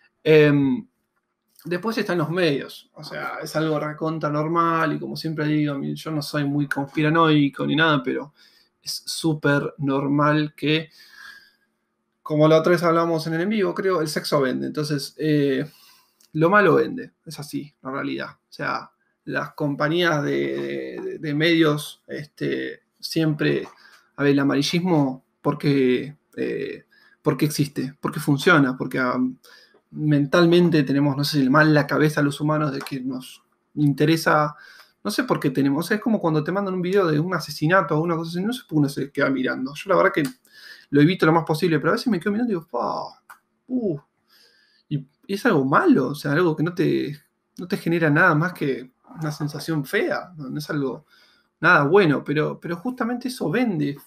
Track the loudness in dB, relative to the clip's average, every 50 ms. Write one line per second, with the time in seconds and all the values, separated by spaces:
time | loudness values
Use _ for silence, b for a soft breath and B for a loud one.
0 | b b _ _ 2 6 6 8 8 6 6 4 4 2 0 -2 -4 -10 _ _
1 | _ _ _ _ _ _ _ _ _ _ _ _ -10 -8 -6 -4 -4 -4 -4 -2
2 | -2 -2 0 0 0 0 0 0 0 0 0 -2 -4 -8 -14 -18 -20 _ _ -20
3 | -16 -14 -12 -10 -8 -8 -8 -10 -10 -6 -4 -2 -2 0 0 -2 -4 -6 -6 -6
4 | -6 -4 -4 -4 -4 -2 -2 -2 -2 0 0 0 2 2 2 0 0 0 -2 -4
5 | -6 -8 -8 -8 -8 -6 -4 -4 -2 0 0 0 0 -2 -2 -4 -6 -6 -8 -8
6 | -8 -6 -6 -6 -6 -4 -4 -4 -2 -2 -2 -2 -2 -2 -4 -4 -6 -4 -2 0
7 | 0 2 4 4 4 4 4 4 4 2 0 -4 -4 -2 0 2 2 2 2 2
8 | 0 -2 -4 -4 -6 -10 b b b b b b b b b _ _ -12 -12 -10
9 | -10 -10 -8 -4 -2 -2 -2 0 2 2 2 2 0 -2 -6 -4 -2 -2 0 0
10 | 0 0 2 2 2 2 2 2 0 -2 -6 -4 -2 0 0 0 -2 B B B
11 | B B B B B B B B B B B B B B _ _ _ _ _ _
12 | _ _ _ _ -8 -2 2 4 6 6 6 6 4 4 2 2 2 2 2 2
13 | 2 0 -2 -4 -4 -4 -4 -4 -2 -2 -2 -2 -2 -2 -2 -2 -2 -2 -2 -2
14 | -2 -4 -4 -6 -4 -2 0 0 0 0 -2 -4 -6 -6 -6 -6 -4 -4 -4 -4
15 | -6 -8 -8 -4 -2 0 2 2 2 2 0 -2 -4 -6 b b b b b b
16 | b b b _ _ _ -2 0 2 4 6 6 6 6 4 4 2 0 -4 -8
17 | -12 -14 _ _ _ -18 -16 -16 -14 -10 -10 -10 -10 -12 _ _ -14 -10 -8 -8
18 | -8 -6 -6 -8 -8 -10 -14 _ _ _ -14 -10 -8 -6 -6 -6 -8 -12 _ _
19 | _ _ _ _ _ -8 -6 -6 -6 -8 -6 -4 -4 -4 -2 -2 -2 0 0 2
20 | 2 2 0 0 0 -2 -2 -2 -2 -2 -4 -4 -6 -6 -6 -8 -8 -10 -10 -10
21 | -10 -10 -10 -8 -6 -4 -2 0 2 4 4 4 4 4 2 0 -4 -10 -14 -18
22 | _ -12 -12 -12 -12 -14 _ -8 -6 -4 -4 -4 -6 -8 -10 -12 _ _ _ _
23 | -14 -6 -2 0 0 0 0 0 0 0 0 -2 -4 -8 b b b b b b
24 | b b _ 0 2 2 4 4 2 2 2 0 0 0 -2 -2 0 2 2 2
25 | 2 2 -2 -6 -12 _ _ _ -4 -4 -4 0 0 0 2 4 4 2 2 0
26 | -2 -6 -12 -18 _ _ _ -8 -6 -6 -6 -6 -6 -8 -10 -12 -16 b b b
27 | b b b b -2 -2 0 0 0 0 0 -2 -4 -4 -4 -6 -8 -8 -8 _
28 | -8 -8 -6 -4 -2 0 0 2 4 4 4 6 4 2 0 -4 -6 -6 -4 -2
29 | -2 -2 0 0 -2 -2 -4 b b b b b b b b b _ _ -10 -4
30 | 0 2 2 2 2 2 4 4 6 6 6 6 6 6 4 2 2 2 2 2
31 | 2 2 0 0 -2 -2 0 2 2 4 6 6 6 6 6 4 2 2 2 2
32 | 2 2 2 0 0 0 -2 -2 -2 -2 -2 0 -2 -2 -4 -6 -8 -8 -8 -8
33 | -6 -8 -8 -10 -12 -16 -20 -20 _ _ _ _ _ _ -2 0 2 2 2 2
34 | 2 2 2 2 2 2 2 2 2 0 B B B B B B B B B _
35 | -8 -4 -4 -2 -2 0 -2 0 0 0 0 0 2 2 0 0 -2 -2 -2 -2
36 | 0 0 0 0 0 0 0 0 0 -2 -2 -4 -2 -2 -4 -4 -2 0 2 2
37 | 2 2 2 0 0 -2 -4 -4 -6 -8 -6 -2 0 2 4 4 4 2 0 0
38 | 0 0 -2 -2 -4 -6 -6 -4 -4 -4 -4 -6 -8 -2 0 2 2 0 0 -4
39 | -8 -6 -4 -2 0 0 0 0 -2 -2 -4 -4 -6 -8 -10 -8 -2 0 2 4
40 | 4 2 2 0 -2 -2 -4 _ B B B B B B B B B _ 4 6
41 | 6 6 4 4 4 4 4 4 2 0 0 0 2 2 2 2 2 0 0 0
42 | 0 0 0 0 0 -2 -2 -2 -2 -2 -2 -4 -6 -6 -6 -6 -4 -4 -4 -6
43 | -8 -10 -14 _ _ -20 -20 -20 _ _ _ _ _ -6 -4 -2 -2 -2 -4 -6
44 | -8 _ _ _ b b b b b b b b b b b b b -8 -8 -8
45 | -8 -10 _ _ _ -8 -6 -2 0 2 2 2 2 2 2 2 4 4 4 4
46 | 2 0 -4 -6 -4 -2 0 2 2 2 0 0 -2 -2 -2 0 0 0 0 0
47 | -2 -4 -8 -12 _ _ _ _ _ _ _ -14 -10 -8 -8 -6 -2 -2 0 0
48 | 2 2 4 4 4 4 4 2 0 -2 -4 -4 -4 -4 -4 -4 -8 -14 _ _
49 | _ -20 -12 -10 -8 -8 -6 -6 -6 -8 -6 -8 -6 -4 -4 -4 -4 -2 -2 -2
50 | 0 -2 -2 -4 -6 -10 -14 -14 -12 -10 -10 -10 -8 -6 -4 -4 -2 -4 -4 -8
51 | b b b b b b b b b b _ _ 2 4 6 6 6 6 6 6
52 | 6 6 4 0 -2 -2 -2 -2 -2 -2 -4 -8 -8 -8 -8 -6 -6 -6 -6 -4
53 | -4 -4 -4 -6 -6 -8 -8 -6 -4 -2 0 0 0 0 0 -2 -2 -4 -4 -8
54 | -12